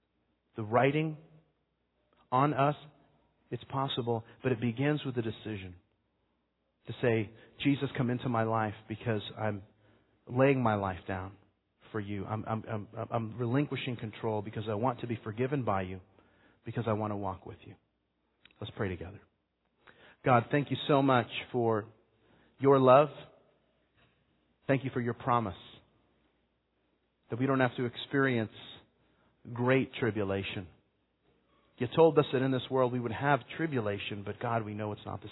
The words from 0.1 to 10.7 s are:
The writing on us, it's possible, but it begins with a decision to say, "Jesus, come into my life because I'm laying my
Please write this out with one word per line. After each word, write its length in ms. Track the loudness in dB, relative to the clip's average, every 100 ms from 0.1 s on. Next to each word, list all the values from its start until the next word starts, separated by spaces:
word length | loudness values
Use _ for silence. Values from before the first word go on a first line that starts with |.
| _ _ _ _ -10
The 80 |
writing 520 | -2 2 4 2 -2 -6 -14 -20 _ _ _ _ _ _ _ _ -2
on 200 | 2 2
us, 220 | 4 2 0 -8 -20 _ _ _ _ -12
it's 100 | -12
possible, 600 | -6 -4 -2 -2 -2 -2 -4 -6
but 80 | -2
it 100 | 0
begins 440 | -2 0 0 0
with 120 | -2 -4
a 40 |
decision 520 | -4 -6 -8 -10 -10 -16 _ _ _ _ _ _ _ _ _ _ -16
to 60 | -2
say, 300 | 2 2 0 -8 -20 -4
"Jesus, 260 | 0 0 0 -2
come 140 | -2
into 180 | -2 -2
my 140 | 0
life 320 | 0 0 -2 -4 -10
because 340 | -8 -4 -4 -4 -4
I'm 240 | -4 -4 -8 _ _ _ _ _ -6
laying 360 | 2 4 4
my 120 | 2